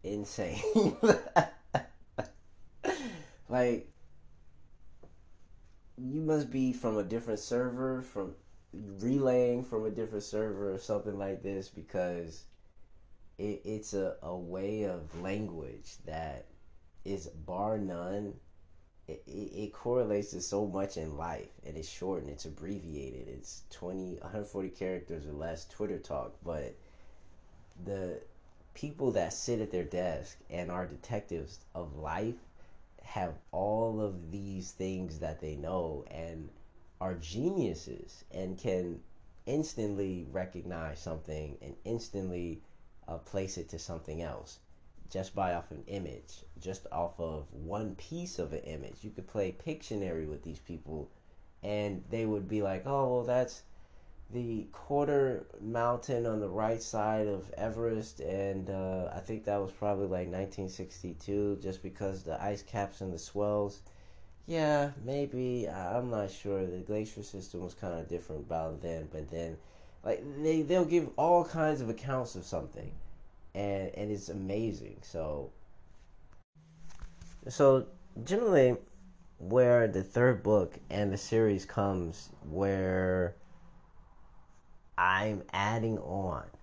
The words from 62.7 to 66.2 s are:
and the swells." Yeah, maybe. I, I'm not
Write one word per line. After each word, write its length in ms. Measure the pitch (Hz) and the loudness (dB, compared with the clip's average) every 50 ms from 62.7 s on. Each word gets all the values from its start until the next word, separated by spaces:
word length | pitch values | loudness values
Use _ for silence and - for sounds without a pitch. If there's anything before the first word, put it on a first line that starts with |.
| - 104 98 95 - - | -2 0 0 -2 -2 -6
and 140 | 98 92 85 | -4 -4 -4
the 60 | 78 | -6
swells." 640 | - - - 101 104 104 104 104 101 98 98 - - - - - - - - - - - - - - | -8 -4 0 2 2 4 4 4 2 0 -2 -8 -16 -16 -18 -18 -18 -18 -16 -16 -16 -16 -16 -16 -8
Yeah, 460 | - 165 160 156 151 147 143 143 143 135 120 110 | -2 0 2 4 6 6 6 4 2 0 -4 -4
maybe. 600 | 123 139 143 143 139 127 127 127 127 123 120 107 71 | -2 0 0 0 0 0 0 0 2 2 2 0 0
I, 280 | 82 95 90 87 107 | -2 -2 -2 0 0
I'm 120 | 123 123 123 | 2 2 2
not 220 | 113 107 | 0 0